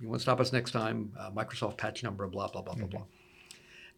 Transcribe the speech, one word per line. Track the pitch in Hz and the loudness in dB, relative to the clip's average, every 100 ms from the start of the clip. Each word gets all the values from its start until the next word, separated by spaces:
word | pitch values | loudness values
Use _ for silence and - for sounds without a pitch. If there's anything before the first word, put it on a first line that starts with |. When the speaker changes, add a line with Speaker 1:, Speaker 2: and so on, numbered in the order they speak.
Speaker 1:
you | 113 | -4
wanna | 120 | 2
stop | 131 127 | 4 6
us | 123 | 6
next | 127 120 | 4 4
time? | 120 110 110 107 - | 2 2 0 -2 -6
Uh, | 101 | -4
Microsoft | 104 110 - 107 - | -2 -2 0 -2 0
patch | 107 - | -2 0
number, | 110 98 98 | -2 -2 -2
blah, | 98 101 | -2 -2
blah, | 98 | -4
blah, | 95 90 | -4 -4
blah, | 98 | -4
Speaker 2:
Mm-hmm. | 98 | -4
Speaker 1:
blah." | 104 - - - - - - - - | -8 -16 -20 -20 -20 -20 -20 -20 -20